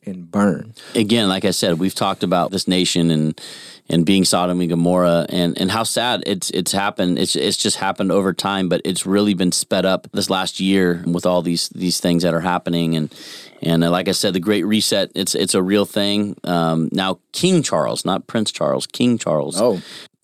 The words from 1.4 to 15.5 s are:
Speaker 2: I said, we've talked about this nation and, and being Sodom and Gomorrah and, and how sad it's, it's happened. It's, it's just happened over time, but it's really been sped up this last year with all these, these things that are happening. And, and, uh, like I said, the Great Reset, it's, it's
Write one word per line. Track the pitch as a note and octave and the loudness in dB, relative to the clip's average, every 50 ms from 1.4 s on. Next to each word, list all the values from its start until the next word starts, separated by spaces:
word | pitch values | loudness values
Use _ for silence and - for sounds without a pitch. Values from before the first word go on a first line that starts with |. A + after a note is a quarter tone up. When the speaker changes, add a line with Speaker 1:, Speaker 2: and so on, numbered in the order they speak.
| F#2 | 0
Speaker 2:
I | G2 | 0
said, | F2+ - - G2 E2+ D#2+ | 0 0 0 0 2 2
we've | F#2 F#2+ - | 0 -2 -2
talked | - A2+ G2 F#2+ - - | 0 -2 -2 -2 -2 0
about | F2+ F#2 F2 E2+ - | 0 2 2 2 0
this | G2 F#2+ - - | -2 -2 -2 0
nation | F#2 F#2 F#2 E2 - F2 E2+ E2 | 0 2 2 2 2 2 2 2
and, | E2 D2+ D#2 D#2 D2+ - - - - - - - - - _ - | 2 2 0 0 -2 -6 -10 -18 -18 -18 -18 -20 -20 -16 _ -2
and | D#2+ E2+ E2+ | 0 2 2
being | D#2 G2 G2 F#2 | 4 4 4 4
Sodom | - - F#2 F2+ F2+ F2+ F2+ | 2 2 2 0 0 0 0
and | F2+ E2 | 0 0
Gomorrah | F2 E2+ E2+ F2 F2+ F2+ F2+ F2 E2+ E2+ D#2 - | 2 2 2 4 4 4 4 4 4 2 0 0
and, | - F2+ F2 E2+ D#2+ - | -2 0 0 0 0 -2
and | F#2+ F#2 | -2 -2
how | F2+ A2 A#2 | -2 -2 -2
sad | - - - A2+ B2 A#2+ G2 - | -2 -2 -2 0 0 -2 -2 -2
it's, | - G2+ F#2 - - | -4 -4 -4 -4 -4
it's | - - F2 - - | -4 -2 -2 -2 -2
happened. | G2 - G#3 G#3 - F#2+ F2+ F2 - | -2 -2 -2 -2 0 0 0 0 0
It's, | F#2 - - | 0 0 0
it's | D#2+ C2+ G2+ F#2+ | 0 0 0 0
just | - - G#2+ - - | 0 -2 -2 -2 -2
happened | F#2+ F#2+ F#2 - G#2 F#2+ E2+ | -2 -2 -2 -2 0 0 2
over | G2 F#2+ F#2+ F2 | 2 2 2 0
time, | - - G2 G2 G2 F#2 F2 | 0 -2 -2 0 0 0 0
but | F2+ E2+ - | 0 0 0
it's | - F#2+ - - | -2 -4 -4 -2
really | F#2 F#2+ G2+ G#2 G#2 G2+ | 0 2 2 2 2 2
been | F2 F#2+ F2+ E2+ | 2 0 0 0
sped | - - - G#2 F#2+ F2+ | -2 -2 -2 0 0 2
up | F#2+ F#2 F2+ - - - | 2 0 0 -2 -6 -6
this | G2+ F#2+ - | -4 -2 0
last | F#2+ F#2 F#2+ F#2+ - - | 0 -2 -2 -4 -4 -2
year | F#2+ F#2+ G2 G2 F#2 F2 E2+ E2+ F2 | 0 2 4 4 4 2 2 0 -2
with | E2+ F2 F2 E2+ | -2 -2 0 2
all | F2+ F2+ F2+ | 2 2 2
these, | E2 F2 E2+ E2 - - - | 2 0 -2 -2 -4 -6 -6
these | - F2+ F2+ E2 - | -4 -4 -2 -2 0
things | - F#2 F2 E2+ E2+ | 0 2 2 2 2
that | F2 E2 | 2 0
are | E2 | 0
happening. | E2 F2+ F2+ F2+ - - E2+ E2+ E2+ E2 E2 | 0 0 -2 -2 -2 -2 -2 0 0 0 0
And, | D#2+ D#2 D2 - - - - - - - - - - - | -2 -2 -4 -8 -12 -18 -18 -18 -18 -20 -20 -14 -6 -2
and, | D#2+ E2 E2 E2 | 0 2 2 2
uh, | E2 | 2
like | F2 F2+ F#2 F#2+ | 2 0 0 0
I | F2+ | 0
said, | - - G#2 F2+ | 0 0 0 0
the | F#2+ | 0
Great | E2 G#2+ G#2 G#2 E2+ | 0 0 0 2 2
Reset, | G#2 G#2+ A2 F#2+ - A2+ G2+ F#2 - - | 2 0 0 0 0 0 0 -2 -2 -4
it's, | - F#2+ - - | -4 -4 -2 -2
it's | B1+ F2 F#2+ | -2 0 0